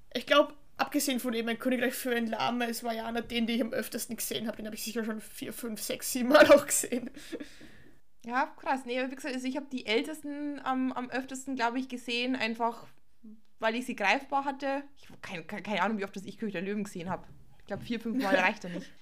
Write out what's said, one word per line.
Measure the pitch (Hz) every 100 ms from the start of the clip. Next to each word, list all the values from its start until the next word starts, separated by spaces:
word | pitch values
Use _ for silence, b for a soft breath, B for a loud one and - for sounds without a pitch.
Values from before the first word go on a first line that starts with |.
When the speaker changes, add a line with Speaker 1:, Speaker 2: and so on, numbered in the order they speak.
| - 240
Speaker 1:
ich | -
glaub, | 285 302 - - -
abgesehen | - 294 285 247
von | 254
eben | 226 226
Ein | 226
Königreich | 262 247 247 -
für | 254 233
ein | 226
Lama | 214 226 240 233
ist | 233 233
Vaiana | 226 226 233
den, | 226 240 226
den | 233
ich |
am | 226
öftesten | - 226 233 - 226
gesehen | - 214 220
hab. | -
Den | 214
hab | 214
ich |
sicher | 220 226
schon | 220 220
vier, | - - 240
fünf, | - 240 214
sechs, | - - -
sieben | 254 240
Mal | 302 -
auch | 285 -
gesehen. | - - 240 233 - - - B B B B B B - -
Speaker 2:
Ja, | 226 247 311 -
krass. | 330 262 240
Nee, | 254
aber | 254
wie | 262
gesagt, | 302
also | 254 254
ich | 285
hab | 294
die | 254 226
Ältesten | 226 294 311 294 285 294 277
am, | 269 262 262
am | 247 254
öftesten, | 247 262 262 - 262
glaub | 233 254
ich, | 262
gesehen, | 247 254 240 254 262
einfach | 220 226 233 233 - - - - 220 214 - -
weil | 220
ich | 233 247
sie | 220
greifbar | 196 262 277 277 277
hatte. | 269 277 277 285 -
Ich | -
hab | -
kein, | - 180 -
ke-, | 202
keine | 190 190
Ahnung, | 196 214
wie | 196
oft | 196
das | 214
Ich | -
König | 220
der | 180
Löwen | 190 208
gesehen | 202 180 170
hab. | 165 - - - -
Ich | -
glaub, | 202
vier, | - 226
fünf | 226 254
Mal | 196 190
Speaker 1:
<laughs> |
Speaker 2:
reicht | 185 220
da | 180
nicht. | 175 - -